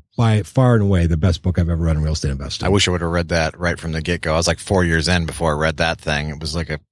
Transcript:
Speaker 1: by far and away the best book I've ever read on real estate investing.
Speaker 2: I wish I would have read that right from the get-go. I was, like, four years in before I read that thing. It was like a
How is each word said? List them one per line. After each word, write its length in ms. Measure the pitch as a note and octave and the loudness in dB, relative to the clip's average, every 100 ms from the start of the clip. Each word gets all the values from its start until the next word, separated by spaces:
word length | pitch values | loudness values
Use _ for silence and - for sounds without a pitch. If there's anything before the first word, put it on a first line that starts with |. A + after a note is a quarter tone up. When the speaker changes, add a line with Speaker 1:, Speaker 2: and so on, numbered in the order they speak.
| - - | -8 0
Speaker 1:
by 260 | A2+ G#2+ | 2 2
far 300 | G2 - B2+ | 0 2 4
and 100 | A#2 | 4
away 240 | G2+ F#2+ E2 | 4 4 2
the 80 | D#2+ | 2
best 260 | F#2 E2 | 2 2
book 160 | F#2 F2 | 0 0
I've 120 | E2+ | 0
ever 160 | E2 E2 | 0 0
read 100 | D#2 | 0
on 80 | |
real 80 | D2+ | 0
estate 200 | D#2 D2+ | -2 -2
investing. 340 | C2+ C#2 - F2+ | -4 -6 -4 0
Speaker 2:
I 40 | |
wish 160 | A2+ F#2 | 2 2
I 60 | |
would 80 | F2+ | 0
have 100 | E2+ | -2
read 200 | F2 D#2+ | -2 0
that 280 | E2+ D#2 - | 0 -2 -2
right 220 | F2 E2 | -4 -4
from 140 | D#2+ | -4
the 80 | D#2+ | -6
get-go. 320 | D#2 E2+ E2 | -4 -4 -2
I 20 | D#2 | 0
was, 100 | E2+ | 0
like, 140 | D#2+ | -2
four 240 | - F#2+ | 0 2
years 240 | F2 E2 D#2 | 2 2 2
in 180 | F2+ E2 | 0 -2
before 300 | - E2 D2 | -2 -2 0
I 20 | |
read 200 | D#2+ D#2 | 0 0
that 240 | E2 D#2+ | -2 -2
thing. 300 | - D2 D2+ | -4 -4 -4
It 100 | D2 | -8
was 120 | D#2 | -8
like 160 | E2 D#2 | -6 -6
a 120 | D2+ _ | -8 _